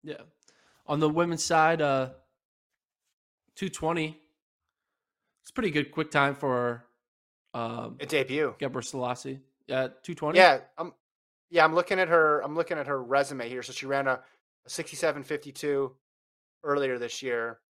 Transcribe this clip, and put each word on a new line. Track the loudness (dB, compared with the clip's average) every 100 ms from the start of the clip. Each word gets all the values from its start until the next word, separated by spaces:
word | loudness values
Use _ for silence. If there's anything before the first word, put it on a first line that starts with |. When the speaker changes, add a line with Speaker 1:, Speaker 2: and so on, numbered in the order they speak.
Speaker 1:
Yeah. | -14 -16 -18 _ _ _ _ _ -4
On | 2
the | 2
women's | 4 0 0
side, | 2 4 4 4
uh, | 2 2 -2 -8 _ _ _ _ _ _ _ _ _ _ _ _ _
two | -8 -8
twenty. | -2 -2 0 -4 -6 _ _ _ _ _ _ _ _ _ _ _ _
It's | -12
a |
pretty | -4 0
good | 0 -2
quick | -6 0
time | 2 2
for, | 0 0 0 0 -4 _ _ _ _ _ _ _
um, | -8 -6 -8 -10 -12
Speaker 2:
A |
debut. | -2 -2 0 -2 -2 -4
Speaker 1:
Gebrselassie. | -6 -6 -8 -6 -6 -6 -8 -12 _ _ -4
Yeah, | -2 -2 -6
two | -12
twenty? | -6 4 8
Speaker 2:
Yeah, | 8 6 -4 -12
I'm, | -12 _ _ _ _ _ _
yeah, | 4
I'm | 6
looking | 4 2 0
at | 4
her, | 4 4 2
I'm | -2
looking | -4 -4 -4
at | -4
her | -6
resume | 0 0 0 -6 -8
here. | -8
So | -10
she | -12
ran | -4 -2 0
a, | -2 -6 _ _ _
a | -12
sixty-seven | -10 -10 -2 -2 -2
fifty-two | -6 -8 -8 -6 -2 0 -2 -8 _ _ _ _ _ _
earlier | -2 0 0 -2
this | -6 -6
year. | -4 -4 -4 -10